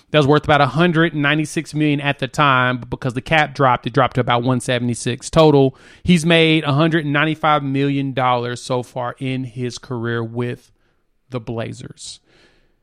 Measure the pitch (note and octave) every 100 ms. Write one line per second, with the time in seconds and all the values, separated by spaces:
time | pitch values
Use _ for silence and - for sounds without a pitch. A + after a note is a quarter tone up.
0 | _ D3+ C3+ D3+ - D3 C#3 C3+ F3+ D#3+
1 | E3 D3+ C#3+ D3+ D3+ E3+ D3 D3 D3+ C#3+
2 | C#3+ C#3 C3 - D3 C3 B2+ B2+ A#2+ C3
3 | C3 A#2+ - D#3+ D3 C3+ C3+ A#2+ B2+ B2+
4 | B2 - B2 A#2+ B2 B2+ - B2 A#2+ A2+
5 | B2+ A#2+ - E3 D#3 C#3+ C3+ - - -
6 | - F3 E3 E3 D#3+ D#3 D3 C#3 E3 D#3+
7 | D3 C#3+ D#3 D#3 D#3 D3+ C#3+ C3+ C#3+ C#3
8 | C#3 B2+ B2+ B2 A#2+ A#2+ - B2+ B2 C3
9 | A#2+ - C3+ C3 B2+ A#2+ B2 - - B2
10 | A#2 A#2 A#2 A#2 B2 A#2+ _ _ _ _
11 | _ _ _ B2 A2 A#2 A2+ A2+ B2+ -
12 | - - _ _ _ _ _ _